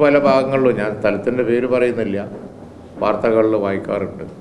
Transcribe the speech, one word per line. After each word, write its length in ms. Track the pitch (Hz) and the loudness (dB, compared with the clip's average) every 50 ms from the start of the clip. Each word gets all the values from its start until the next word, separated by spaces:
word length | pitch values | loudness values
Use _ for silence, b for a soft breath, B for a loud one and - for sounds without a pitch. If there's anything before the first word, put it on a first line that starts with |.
| 147 | 4
പല 120 | 147 143 143 143 | 4 4 4 4
ഭാഗങ്ങളിലും, 480 | 139 131 135 131 135 135 135 131 127 113 104 | 4 4 4 2 2 2 2 2 2 2 0
ഞാൻ 100 | 104 107 107 104 | -2 -4 -4 -2
സ്ഥലത്തിൻ്റെ 460 | - 104 104 98 - 127 120 127 120 110 | 0 0 0 0 -2 -2 -2 0 0 0
പേര് 180 | 117 120 127 127 123 | 0 0 0 0 0
പറയുന്നില്ല, 440 | 127 123 123 120 113 110 101 98 101 101 98 - - - - - - - - - - - - - - 98 | 2 2 0 0 -2 -4 -4 -4 -4 -6 -8 -12 -14 -16 -16 -18 -18 -20 -20 -20 -20 -20 -20 -8 -2 0
വാർത്തകളിൽ 520 | 104 110 - - 117 110 110 110 110 110 107 98 | 0 0 0 0 2 4 4 4 4 2 0 0
വായിക്കാറുണ്ട്. 600 | 98 98 95 - - 101 101 98 92 - - - - - - | -2 -2 -4 -4 -4 -4 -4 -4 -6 -8 -10 -14 -14 -16 -18